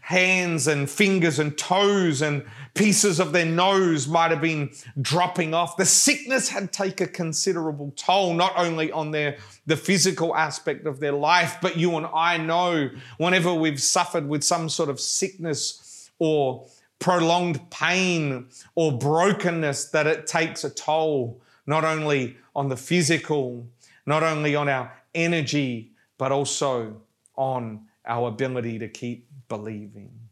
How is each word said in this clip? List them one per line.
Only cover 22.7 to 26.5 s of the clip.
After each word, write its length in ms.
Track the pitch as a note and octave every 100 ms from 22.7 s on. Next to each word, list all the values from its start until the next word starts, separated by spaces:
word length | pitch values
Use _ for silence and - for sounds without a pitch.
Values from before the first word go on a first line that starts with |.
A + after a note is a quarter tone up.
| B2
physical, 880 | - F3 D3 D#3+ - D3+ B2+ A#2+ A#2+ _ _ _ -
not 160 | D#3
only 340 | D#3+ D3+ D3+ C#3+
on 140 | C#3+
our 240 | C3 A#2+ - _ E3
energy, 800 | E3+ E3+ C3 D3 C3+ A#2 A2+ _ _ _
but 120 | C3
also 680 | C#3 C#3